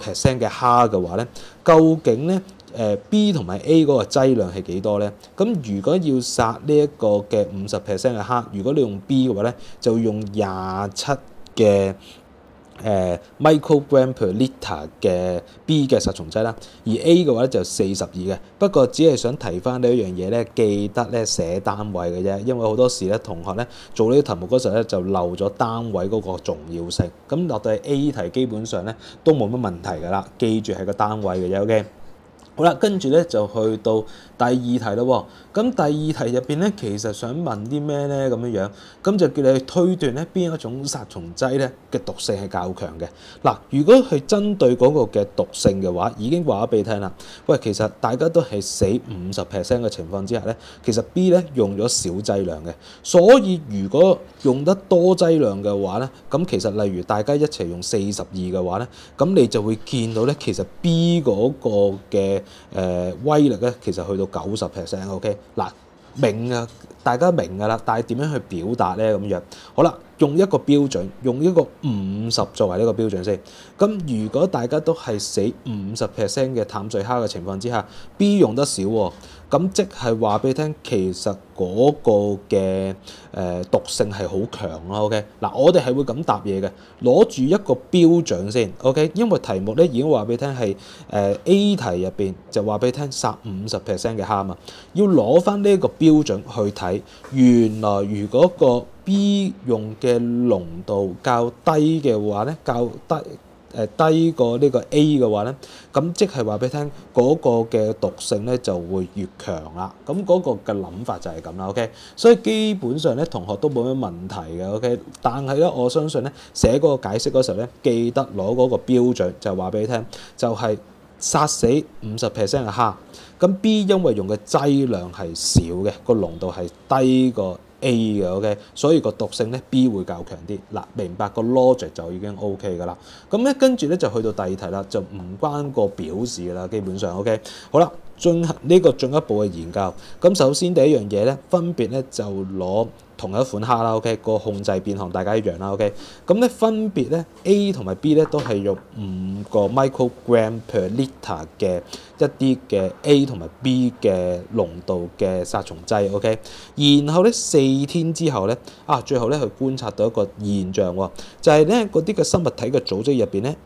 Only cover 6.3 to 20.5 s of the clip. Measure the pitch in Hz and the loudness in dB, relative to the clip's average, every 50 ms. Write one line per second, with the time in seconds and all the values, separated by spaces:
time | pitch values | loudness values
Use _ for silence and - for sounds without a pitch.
6.3 | - - 117 113 117 - - 151 151 147 147 143 - - 113 104 104 104 101 - | -2 0 0 -2 -2 -4 -2 2 4 4 4 2 0 0 0 2 2 2 0 0
7.3 | 117 107 101 101 98 95 98 98 - 95 - - 98 92 - 127 120 107 95 104 | 0 0 0 0 -4 -8 -8 -6 -6 -6 -4 -4 -4 -2 -2 -2 -2 -2 -4 -2
8.3 | 123 120 107 - 101 98 95 127 143 151 123 107 101 98 - - 139 131 131 127 | -2 -2 -2 -4 -6 -4 -2 0 2 2 0 0 -2 -6 -4 0 2 2 2 2
9.3 | 104 98 107 120 120 - - - - - - 123 113 117 113 110 104 107 107 101 | 0 0 -2 -2 -4 -6 -12 -18 -8 -2 0 2 2 2 2 0 -2 -4 -6 -6
10.3 | 101 107 104 95 95 92 92 92 92 95 101 101 101 - - - 139 - - - | -2 -2 -2 -2 -2 -6 -6 -6 -4 -4 -6 -6 -6 -6 -4 -4 -4 -4 -6 -16
11.3 | - - - - - - 110 104 101 98 98 95 95 - - - - - - - | -20 -20 -18 -6 0 4 4 6 6 4 2 0 -2 -6 -12 -20 -20 -20 -20 -20
12.3 | - - - - - - - - - - - 110 101 95 92 90 87 85 - - | -20 -20 -20 -20 -20 -20 -20 -20 -16 -8 -4 -2 0 0 0 -2 -2 -4 -8 -12
13.3 | - - 139 156 156 147 - - 156 143 143 - 147 135 131 131 127 - 110 92 | -4 2 4 4 4 4 4 2 2 2 2 4 4 4 4 2 0 -2 -2 0
14.3 | 95 113 131 131 - - - - 90 73 76 80 - - - 98 90 90 90 92 | 0 0 0 0 -2 -6 -10 -8 -8 -8 -10 -12 -6 -2 0 0 2 0 0 -2
15.3 | 90 87 - - - - - - 160 151 139 127 127 104 - - - - 82 78 | -4 -6 -8 -12 -20 -8 -2 0 2 2 2 4 2 2 2 0 -4 -6 -8 -6
16.3 | - 107 110 113 120 - - - - - - 110 110 - - 160 170 180 175 143 | -4 -2 -2 -2 -4 -8 -14 -20 -18 -8 -4 -4 -2 2 4 6 6 6 6 4
17.3 | 120 113 127 131 - 101 90 - - - 101 95 98 92 95 - - 90 90 95 | 2 2 2 0 0 0 -2 -2 -2 -2 -2 0 -2 -4 -6 -8 -8 -8 -6 -6
18.3 | 92 - - - - - 196 196 190 147 127 123 - - 160 160 135 113 - 120 | -6 -6 -10 -10 -4 0 0 2 4 4 4 4 4 4 4 4 4 4 0 -4
19.3 | 139 - - 101 87 90 - 127 123 127 123 120 123 123 101 92 90 90 90 95 | -4 -4 -6 -6 -6 -4 -4 -4 -2 0 2 2 2 2 0 -2 -4 -6 -4 -2
20.3 | 113 120 110 - | -2 -2 -4 -4